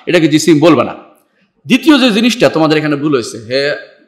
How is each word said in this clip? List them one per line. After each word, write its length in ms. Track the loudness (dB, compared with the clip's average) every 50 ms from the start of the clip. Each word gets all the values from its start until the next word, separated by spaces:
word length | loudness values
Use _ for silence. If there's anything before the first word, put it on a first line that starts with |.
| -4
এটাকে 220 | -2 0 2 2 2
জিসিম 320 | 0 2 2 2 2 4
বলবা 240 | 4 4 2 2 0
না। 120 | -4 -8 -14 -20 -20 _ _ _ _ _ _ _ _ _ _ -6 -2
দ্বিতীয় 320 | -2 0 2 2 2 4
যে 120 | 2 0
জিনিসটা 380 | 0 0 0 0 0 0 0 0
তোমাদের 280 | 0 0 0 0 0 0
এখানে 180 | -2 -2 -4
ভুল 180 | -4 -2 -2 -2
হয়েছে, 240 | -2 -4 -6 -12 -14
হে, 380 | -10 -6 -4 -4 -4 -4 -6 -8 -12 -18 _ _ _